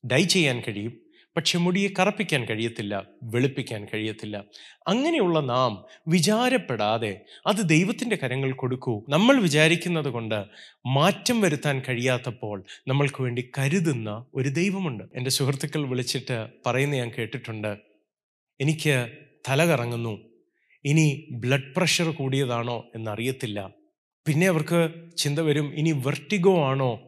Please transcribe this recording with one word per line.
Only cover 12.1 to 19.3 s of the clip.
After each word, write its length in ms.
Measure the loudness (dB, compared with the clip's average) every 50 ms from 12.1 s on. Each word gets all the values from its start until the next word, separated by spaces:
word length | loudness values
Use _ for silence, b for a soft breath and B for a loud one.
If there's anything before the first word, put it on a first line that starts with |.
| 0 0 -2 -6 -10 -8 -8 -8 -8 -8 -10 B B B B
നമ്മൾക്ക് 340 | 0 2 2 2 0 0 -2 -4
വേണ്ടി 220 | -4 -2 -4 -6 -6
കരുതുന്ന 600 | -6 -4 -2 0 0 2 2 2 0 -2 -4 -6 -8 -8 -12 _ -6
ഒരു 140 | -4 -2 -2
ദൈവമുണ്ട്. 560 | 0 0 0 0 0 -2 -4 -4 -4 -6 -10 -12 -10
എൻ്റെ 160 | -8 -4 -2
സുഹൃത്തുക്കൾ 540 | -2 0 0 0 0 -2 -4 -6 -4 -4 -4
വിളിച്ചിട്ട് 540 | -2 -2 -4 -4 -2 -4 -6 -4 -4 -6 -6 -6 -8 -14 _
പറയുന്ന 360 | _ -2 0 0 0 0 0
ഞാൻ 140 | -2 -4 -4
കേട്ടിട്ടുണ്ട്, 640 | -6 -6 -8 -6 -6 -10 -10 -8 -10 -6 -6 -6 -6 -8 _ _ _ _ _ _ _ _ _ _ _ _ _ _ _ _
"എനിക്ക് 360 | 0 0 0 0 0 0 0 0 -2 -4 -10 -18 -20 _